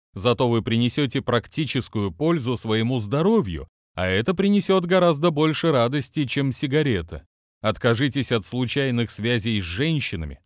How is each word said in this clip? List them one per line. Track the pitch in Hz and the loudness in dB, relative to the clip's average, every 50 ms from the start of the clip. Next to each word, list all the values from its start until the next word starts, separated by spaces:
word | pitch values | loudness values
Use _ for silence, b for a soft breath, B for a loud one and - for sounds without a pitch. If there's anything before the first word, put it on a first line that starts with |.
| _ _ - | _ _ -12
Зато | 101 92 123 120 - 135 120 | -2 0 0 2 2 2 2
вы | 117 113 | 2 2
принесёте | 92 110 113 113 120 120 - - 147 123 - 139 | 0 0 0 2 2 2 2 0 -2 0 -2 -4
практическую | - - 117 117 - - - 151 160 123 - 127 107 - - 110 101 98 82 | -2 0 -2 -2 -2 -2 -4 -4 -4 -2 -2 -4 -4 -4 -4 -2 -4 -4 -4
пользу | - 147 165 170 160 117 123 123 | -2 0 0 0 0 0 -2 -4
своему | 107 - 113 107 110 113 120 131 123 | -4 -2 -2 0 0 2 0 0 -2
здоровью, | 104 101 123 147 165 202 226 220 139 95 82 69 - - _ _ _ _ - | -2 -2 -2 2 2 4 4 2 2 0 -4 -8 -10 -12 _ _ _ _ -6
а | - 92 | -4 -2
это | 92 95 101 113 - 185 | 0 2 0 0 0 0
принесёт | 175 190 196 202 202 - - 190 190 175 | 0 2 2 2 2 2 2 2 2 2
гораздо | 170 185 185 175 175 160 139 160 175 | 2 2 4 4 4 2 4 2 0
больше | 151 143 156 156 151 - - 165 151 | 2 2 2 2 0 2 0 2 4
радости, | 127 117 120 139 147 127 - - 156 143 | 4 2 2 0 -2 -4 -4 -2 -4 -2
чем | 120 - 139 139 139 120 | -2 0 -2 -2 -2 -2
сигарета. | - 151 135 131 156 151 139 110 87 82 - - 73 - _ _ _ _ _ _ _ | -2 -4 0 0 2 2 2 0 -2 -2 -6 -12 -14 -14 _ _ _ _ _ _ _
Откажитесь | - 110 104 - - 120 117 107 143 139 - 143 120 - | -2 -2 -2 0 2 2 2 2 2 0 0 -2 -2 0
от | 123 113 95 | 0 -2 -2
случайных | - - 123 127 113 - 143 139 135 120 117 117 104 | -4 -4 -4 -4 -2 0 0 0 0 0 0 -2 -2
связей | - - 104 120 123 117 92 117 113 104 | -4 -4 -2 0 0 0 0 0 -2 -2
с | 90 | -2
женщинами, | 82 85 98 143 165 160 143 - - - 85 80 73 69 - _ | -4 -4 -2 -2 0 0 -2 -2 -4 -6 -6 -8 -8 -10 -14 _